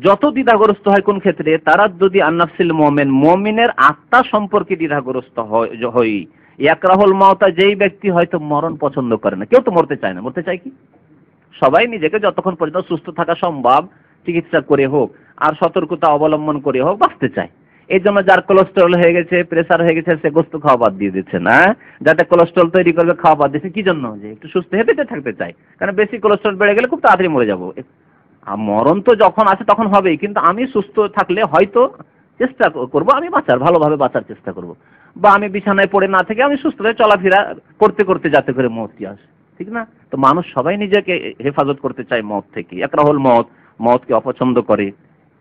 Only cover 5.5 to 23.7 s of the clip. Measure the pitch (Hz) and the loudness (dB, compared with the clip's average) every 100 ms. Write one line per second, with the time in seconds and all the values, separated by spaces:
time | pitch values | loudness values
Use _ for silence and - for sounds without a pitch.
5.5 | 110 113 113 123 123 113 104 80 _ _ | -2 -2 -4 -4 0 0 -2 -6 _ _
6.5 | - 143 165 185 190 202 190 196 190 196 | -2 0 2 2 4 4 4 4 4 2
7.5 | 170 196 202 196 - 202 170 175 175 151 | 2 0 2 -2 -2 -2 0 0 -2 -2
8.5 | 147 165 151 147 139 123 110 101 95 104 | -2 -2 -4 -4 -4 -2 -2 -2 -4 2
9.5 | 247 247 180 147 135 104 90 117 175 160 | 2 2 0 -2 -4 -6 -6 -10 -8 -8
10.5 | 180 151 - _ _ _ _ _ _ _ | -10 -12 -20 _ _ _ _ _ _ _
11.5 | - 135 160 240 220 156 208 202 175 190 | -2 2 2 2 -2 -4 -2 -2 -2 -6
12.5 | 175 156 175 185 165 - 160 165 170 180 | -4 -4 -4 -6 -8 -8 -8 -6 -2 -4
13.5 | 143 127 135 180 _ _ _ - 170 165 | -2 0 -2 -4 _ _ _ -6 -6 -2
14.5 | 160 - 143 131 143 110 - _ - 151 | -4 0 0 0 -2 -4 -6 _ -4 -4
15.5 | 156 170 190 151 170 165 147 156 151 151 | -2 -2 -2 -4 -2 0 2 0 0 -2
16.5 | 147 143 127 143 208 339 - 123 95 87 | -4 -4 -2 -2 0 -2 -2 -6 -6 -8
17.5 | _ _ _ _ 185 190 202 190 185 - | _ _ _ _ 0 2 2 4 2 4
18.5 | 190 185 202 175 175 170 175 165 180 175 | 2 4 2 2 4 4 2 0 -2 -2
19.5 | 160 156 165 170 160 165 160 156 156 160 | -4 0 2 2 0 -2 -2 0 0 -2
20.5 | 156 147 123 113 95 101 92 92 90 90 | -2 0 2 2 0 -4 -4 -6 -4 2
21.5 | 131 185 233 - - 151 160 165 175 170 | 4 4 0 -10 -2 0 2 2 2 2
22.5 | 185 170 185 175 165 170 170 160 151 143 | 2 2 2 2 2 0 2 2 2 0
23.5 | 143 185 | -2 -8